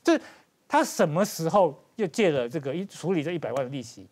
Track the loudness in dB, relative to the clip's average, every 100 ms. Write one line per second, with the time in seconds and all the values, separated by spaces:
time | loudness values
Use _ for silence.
0 | 4 2 0 -20 _ _ _ 0 2 2
1 | 0 2 -2 -2 0 4 2 0 _ -6
2 | -4 2 2 2 -2 -4 -6 -6 -8 -8
3 | -2 -2 -2 -6 -4 -4 -4 -8 -12 -16
4 | -20